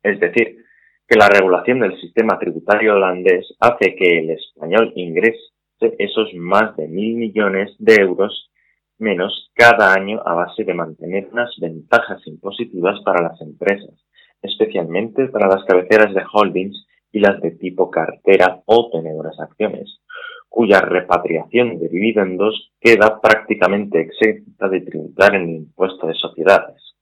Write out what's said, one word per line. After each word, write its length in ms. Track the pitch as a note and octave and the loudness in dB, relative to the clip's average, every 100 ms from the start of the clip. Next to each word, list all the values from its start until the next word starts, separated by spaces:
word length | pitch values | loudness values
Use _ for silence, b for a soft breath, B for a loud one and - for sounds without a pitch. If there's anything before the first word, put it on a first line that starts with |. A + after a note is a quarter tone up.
Es 160 | G#2 G2 | -2 -2
decir, 440 | F2 A#2+ A2+ - b b b b _ | -2 0 -4 -6 b b b b _
que 120 | A2 | 4
la 100 | G2+ | 6
regulación 540 | G2+ F#2+ F2 - B2+ | 6 4 0 0 0
del 180 | G#2 - | -2 -4
sistema 400 | F2 - A2 F2+ | -6 -2 0 -2
tributario 540 | F2 D#2+ - G#2 A2 | -4 -8 -2 0 2
holandés 640 | G2+ F#2 F2+ F#2 F#2 - - | 2 2 0 0 0 -2 0
hace 340 | A#2 - F#2+ - | 0 2 -2 2
que 240 | F2+ E2+ | 2 2
el 100 | D#2+ | -2
español 640 | D#2+ - _ E2 G2+ A2+ - | -6 -10 _ -2 0 0 -4
ingrese 460 | F2 D#2+ A2+ A2+ - _ _ _ A2+ - | -6 0 0 -2 -20 _ _ _ -4 -2
esos 360 | G2+ A2 G#2+ F2+ | -6 -4 -6 -6
más 420 | F2 G2 A2 - | -2 0 0 -6
de 100 | D#2 | -10
mil 300 | E2+ A2 A#2 | -6 -6 -4
millones 580 | A2+ G#2 G#2 F#2+ G2+ _ | -4 -2 -2 -2 -6 _
de 180 | A2+ A2 | 4 4
euros 560 | F#2+ F2+ G#2 - _ _ _ _ _ _ | 4 0 -4 -6 _ _ _ _ _ _
menos 520 | A2 F2+ G2 - _ | -4 -4 -4 -8 _
cada 400 | - A#2+ A#2 G2 | 4 6 6 4
año 280 | F#2+ G2 A2 - | 4 0 -6 -4
a 80 | |
base 300 | E2+ F2+ - | -4 -4 -6
de 100 | F#2 | -6
mantener 540 | F2 E2 D#2 E2 G2 G2 | -6 -8 -12 -8 -8 -6
unas 220 | A#2 A#2+ - | -8 -8 -8
ventajas 680 | E2+ D#2+ _ A#2 - F#2 - | -10 -10 _ 0 0 -14 -16
impositivas 760 | D#2 G2 - F2 F#2 F2 G#2 | -14 -14 -10 -10 -4 -4 -2
para 180 | - F2 | -2 0
las 200 | E2 - | -2 -8
empresas, 540 | D#2 D2+ G2 G2+ - _ _ b b _ | -20 -6 -4 -4 -8 _ _ b b _
especialmente 880 | G2+ - A2 G2 E2 F2 A2+ C#3 C3 | -14 -4 -2 -2 -4 -6 -4 -4 -4
para 200 | G#2+ G2 | 0 0
las 180 | F#2+ - | 0 2
cabeceras 480 | F#2 F2+ A2 G#2+ | 0 4 4 4
de 100 | F#2+ - | 0 -2
holdings 540 | G#2 G2+ F2+ G2 G2+ _ _ _ | 0 0 -2 -6 -12 _ _ _
y 80 | G#2+ | 0
las 220 | G2+ F2+ | 2 2
de 100 | E2 | -6
tipo 380 | - F#2 F2+ F2+ | -8 -10 -4 -2
cartera 720 | - D#2+ - - F#2+ F#2 F2+ - | -2 -6 -4 2 4 4 0 2
o 240 | A#2 A#2 | 2 2
tenedoras 460 | E2+ D#2+ D#2 D#2 - | -6 -8 -10 -12 -14
acciones, 600 | D#2+ _ G#2+ - - - _ B B B _ | -18 _ -6 -6 -16 -20 _ B B B _
cuya 340 | - A2 G2 | -2 4 4
repatriación 1000 | - F2+ - F2 - D#2+ - A#2+ A#2+ G2 | 4 -2 0 -2 -2 -6 -2 -2 -2 -4
de 80 | E2 | -8
dividendos 840 | E2+ A2 G#2 F#2 F#2 G#2 G#2+ - _ | -2 -2 0 -2 -2 -4 -4 -14 _
queda 420 | A#2 A2 G#2+ A2 | 4 6 4 4
prácticamente 800 | A2 G#2+ - - F2+ G2+ G2+ E2 | 2 2 0 0 0 0 -2 -4
exenta 680 | D#2+ - A2 G#2 - _ G2+ | -4 0 0 0 -12 _ -4
de 140 | F#2 | -4
tributar 540 | F2+ D#2 D2+ E2 G2 G2+ | -6 -12 -12 2 2 2
en 80 | |
el 120 | E2+ E2 | -4 -10
impuesto 520 | D2+ - F#2 - D#2+ | -14 -4 -4 -4 -8
de 60 | D#2+ | -6
sociedades. 800 | E2+ - E2 G2 - _ _ _ | -8 -2 2 2 2 _ _ _